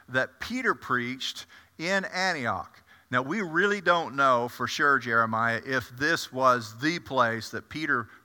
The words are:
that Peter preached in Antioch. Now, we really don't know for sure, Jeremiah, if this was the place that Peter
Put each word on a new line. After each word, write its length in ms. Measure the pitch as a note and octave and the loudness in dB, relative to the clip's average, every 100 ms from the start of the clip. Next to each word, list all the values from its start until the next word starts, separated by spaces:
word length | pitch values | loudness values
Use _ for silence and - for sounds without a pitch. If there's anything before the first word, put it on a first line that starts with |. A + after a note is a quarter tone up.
| - | -4
that 320 | B2+ A#2 - | -2 -2 -4
Peter 340 | - B3 A#3 | -8 -4 -2
preached 760 | - - B2+ A#2+ C3 - - - - - - | -2 -2 -2 -2 -6 -8 -10 -14 -20 -20 -8
in 260 | E3 G3 F#3 | -2 -2 -2
Antioch. 760 | F3+ F#3+ E3 A#2 F#2+ - - _ - - | -2 -2 -2 -2 -4 -6 -16 _ -20 -4
Now, 100 | B2+ | -2
we 200 | C3+ G#3 | -2 -2
really 400 | F3+ D#3+ G3+ G3+ | -2 0 2 2
don't 340 | F3+ F3 C#3 C3+ | 2 2 2 2
know 320 | C#3 B2 A#2+ | 4 4 2
for 200 | - A#2+ | -4 -4
sure, 300 | - D3 C3+ | 2 4 4
Jeremiah, 640 | A#2+ A#2 A2+ A2+ A#2 A2+ - | 4 2 4 2 0 0 -2
if 240 | C3 A2 B2 | -4 -4 -4
this 340 | D3+ E3 - | 0 0 -2
was 440 | B2+ C3 B2 G#2+ A2 | 2 4 4 0 -4
the 200 | D3 E3+ | -2 -2
place 500 | - C3 A#2 A2+ - | -2 0 2 0 -6
that 180 | A2 - | -10 -10
Peter 380 | D3+ D#3 C3 A2 - | -6 -2 -2 -2 -12